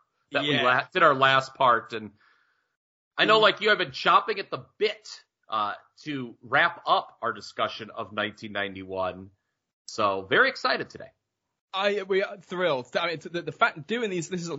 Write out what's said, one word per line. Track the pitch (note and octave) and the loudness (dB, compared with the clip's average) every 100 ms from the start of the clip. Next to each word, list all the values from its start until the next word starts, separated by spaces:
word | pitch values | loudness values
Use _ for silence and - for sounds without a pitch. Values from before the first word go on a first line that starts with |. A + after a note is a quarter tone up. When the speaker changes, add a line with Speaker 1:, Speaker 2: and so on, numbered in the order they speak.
| _ _ _ | _ _ _
Speaker 1:
that | C#3 | -4
we | C#3+ | 0
Speaker 2:
Yeah. | C#3+ | 2
Speaker 1:
la-, | B2+ B2+ C3+ | 4 2 2
did | F#3 | 4
our | E3 | 4
last | C#3 C3+ C3+ C3 | 6 4 4 2
part. | - C3 A#2 A2 | 2 4 4 0
And | A2+ G#2+ _ _ _ _ _ _ _ _ _ _ - | -10 -12 _ _ _ _ _ _ _ _ _ _ 0
I | F#3 | 4
know, | A3 | 6
Speaker 2:
Mm. | |
Speaker 1:
like, | G#3+ F3+ | 4 4
you | G#3+ | 2
have | G3+ | 2
been | E3+ | 0
chomping | C3 F3+ F3+ A3 G3+ | -2 4 4 4 -6
at | G3 | -6
the | - - - | -10 -12 -4
bit, | G#3 - - - _ _ - | -4 -4 -16 -20 _ _ -8
uh, | G#2+ G#2 F#2+ _ _ D#3 | -4 -4 -6 _ _ -10
to | C#3 B2 - | -8 -8 -12
wrap | A#2+ C#3 E3 E3 - | 0 2 2 0 0
up | F#3 - - | 0 0 -8
our | A#2 | -6
discussion | G#2+ - - A2 - G#2+ - | -6 -10 -4 -4 -4 -14 -12
of | G#2 | -10
nineteen | G#2 G#2 - A2+ | -6 -6 -6 -10
ninety-one. | G2+ G2+ F#2+ F#2+ F#2+ F#2 F2+ F#2+ _ _ _ _ _ - | -6 -6 -8 -10 -4 -4 -6 -14 _ _ _ _ _ -14
So, | - G#2 G2 F#2 | -2 0 0 0
very | D#3+ C4 | 2 2
excited | C4 B3+ A3 C3+ | 0 -4 -4 -6
today. | - - _ _ _ _ _ _ | -14 -20 _ _ _ _ _ _
Speaker 2:
I, | F#3 G3+ G3+ G3 | -4 -2 -2 -2
we | G3 | -2
are | G3+ G#3 | -2 -8
thrilled. | - F3+ F3+ C3+ B2 F#3+ | -10 -2 0 0 -2 -4
I | E3+ | -2
mean, | E3 E3+ | -6 -8
the, | E3+ | -10
the | D3+ | -8
fact | C#3+ A3+ - D3 | 0 0 0 -6
doing | A#3 A3+ | -4 -2
these, | F#3 E3 | -4 -4
this | F#3 | -6
is, | E3+ | -6